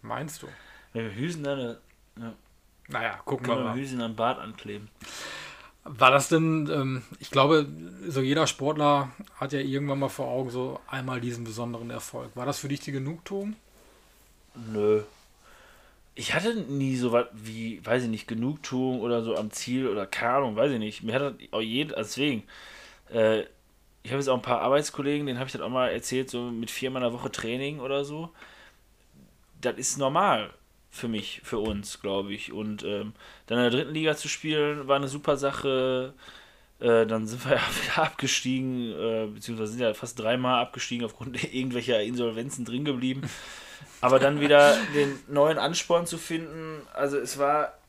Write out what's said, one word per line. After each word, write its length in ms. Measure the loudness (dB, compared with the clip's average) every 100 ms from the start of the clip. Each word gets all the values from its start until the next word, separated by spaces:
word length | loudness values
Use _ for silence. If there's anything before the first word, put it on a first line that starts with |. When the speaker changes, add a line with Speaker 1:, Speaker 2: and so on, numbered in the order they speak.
Speaker 1:
Meinst 420 | -6 -6 -6 -10
du? 40 | -16 -18 -20 -20 -10
Speaker 2:
Wenn 120 | -6 -6
wir 100 | -4
Hüsen 280 | -4 -4
dann, 160 | -4 -4
äh, 160 | -4 -8 _ _ _ -14
ja. 140 | -14 -14 _ _ _ _ -8
Speaker 1:
Naja, 300 | -4 -4 -4 -4
gucken 200 | -4 0
Speaker 2:
Können 120 | 0
Speaker 1:
wir 40 | 0
Speaker 2:
wir 40 |
Speaker 1:
mal. 60 | -2
Speaker 2:
Hüsen 240 | -4 -4
an 100 | -4
den 40 | 0
Bart 240 | 0 0
ankleben. 500 | -8 -12 -12 -12 -14 _ -16 -14 -12 -12 -14 -18 -20 _
Speaker 1:
War 280 | -16 6 8
das 160 | 8 6
denn, 400 | 4 4 2 0
ähm, 300 | 0 -2 -4 -8 -18
ich 120 | 0
glaube, 340 | 4 8 6 4 -6 -14 -12 -4
so 120 | -2
jeder 240 | 2 2 2
Sportler 600 | 0 -2 2 4 4 0 -10 -20 -10
hat 140 | -6
ja 60 | -4
irgendwann 400 | -2 -2 -2 -2
mal 100 | -2
vor 180 | -2 -4
Augen 220 | -2 -2
so 300 | -4 -4 -6 -8
einmal 340 | -8 -4 -4
diesen 240 | -4 -6 -8
besonderen 440 | -6 -6 -6 -8
Erfolg. 400 | -10 -10 -12 -12 -8
War 100 | -6
das 140 | -4
für 80 | -6
dich 140 | -6
die 100 | -6
Genugtuung? 640 | -6 -6 -8 -8 -8 -8 -10 _ _ -20 _ _ _ _ _ _ -16 -6
Speaker 2:
Nö. 300 | 0 4 4 2 -18 _ _ -20 -20 -20 -20 -20 _ _ -10
Ich 180 | -2
hatte 220 | 0 0 -2
nie 400 | -4 -2 0 0
so 140 | 4
was 160 | 4 2
wie, 540 | -6 -12 -8 -8 -8 0
weiß 180 | 2
ich 60 | 2
nicht, 180 | -4 -4
Genugtuung 720 | -2 -2 -4 -4 0 0 0
oder 200 | 0 0
so 160 | 0 -2
am 140 | -4
Ziel 360 | -6 -4 -2 0
oder 200 | -2 -4
keine 260 | -2 2
Ahnung, 220 | 2 2 2
weiß 160 | 2
ich 80 | 2
nicht. 240 | -2 -6
Mir 100 | -2
hat 80 | -2
das 120 | -2 -6 -6
auch 100 | -4
jed-, 320 | -2 -2 -2
also 140 | -4 -6
deswegen, 360 | 0 0 0 -6 -20 -20 -20 -20 -20 -6
äh, 280 | 4 4 4 -2 -12 _ _ _ _
ich 80 | -6
habe 60 | -2
jetzt 80 | 2
auch 60 | 0
ein 60 |
paar 200 | 2 2
Arbeitskollegen, 680 | 4 4 2 -2 -2 0 -2
denen 100 | -4
habe 100 | -6
ich 60 |
das 80 | -6
auch 80 | -2
mal 200 | 0 2
erzählt, 400 | 0 -2 -4 -2
so 140 | -4 -4
mit 220 | -6 -6
viermal 320 | -4 -4 0
in 80 | -2
der 80 | -2
Woche 120 | -6
Training 480 | -6 -4 -4 -4 -6
oder 220 | -4 -2
so. 260 | -2 -6 -10 -14 -20 -20 -20 _ _ _ _ -20 -20 _ _ -6
Das 140 | -6 -2
ist 200 | -4 0
normal 520 | 0 4 4 2 -2 -12 _ _ _
für 180 | -10 -4
mich, 340 | -4 -6 -12
für 160 | -6 -4
uns, 420 | -2 -4 -8 -8
glaub 280 | -4 -2 -2
ich. 220 | -8 -8
Und, 320 | -6 -6 -6
ähm, 300 | -4 -4 -6 -12 -20 -20 -2
dann 120 | 2
in 40 | 4
der 60 |
dritten 220 | 2 -2
Liga 220 | -2 0 0
zu 120 | -4
spielen, 600 | -6 -2 0 0 -2 2
war 80 | 2
eine 120 | 2
super 280 | -4 0 2
Sache. 760 | 2 0 0 2 2 0 -2 -10 -20 -20 -20 _ _ _
Äh, 260 | 6 6 6
dann 220 | 2 -2
sind 160 | -6 0
wir 100 | 2
<laughs> 20 |
ja 40 | 2 -2
wieder 200 | -2 0
abgestiegen, 880 | 0 0 -2 0 0 -2 -2 -4 -4
äh, 340 | -4 -2 -2 -4
beziehungsweise 460 | -8 -8 -4 -4
sind 80 | 0
ja 120 | 0
fast 240 | 0 -8 -2
dreimal 420 | 0 2 4 2
abgestiegen, 440 | 2 -4 -6 -4 -4
aufgrund 380 | -6 -8 -6
<laughs> 100 | -4
irgendwelcher 480 | -4 -2 -2 2 2
Insolvenzen 640 | 2 0 -2 -2 -8 -6 -6
drin 200 | -2 -2
geblieben. 360 | -2 -2 -2 -6 -10 -14 -16 -16 -18 -20 0
Aber 200 | 6 6
dann 200 | 6 4
wieder 360 | 8 12 12 10 4
den 240 | 2 2 0 -2
neuen 300 | 4 6 6
Ansporn 480 | 2 0 2 2 2
zu 120 | -6
finden, 600 | -4 -6 -6 -10 -10 -12 -10
also 240 | -2 0 0
es 220 | -2 0
war 340 | 2 2 0 -6